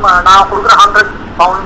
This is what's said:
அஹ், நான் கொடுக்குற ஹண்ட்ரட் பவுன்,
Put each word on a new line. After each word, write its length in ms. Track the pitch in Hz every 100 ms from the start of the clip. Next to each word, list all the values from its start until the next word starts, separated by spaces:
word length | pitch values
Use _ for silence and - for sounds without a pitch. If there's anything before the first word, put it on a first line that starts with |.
அஹ், 200 | 190 180
நான் 240 | 180 190 190
கொடுக்குற 180 | 196 -
ஹண்ட்ரட் 400 | 208 202 208 208 - - -
பவுன், 220 | 175 185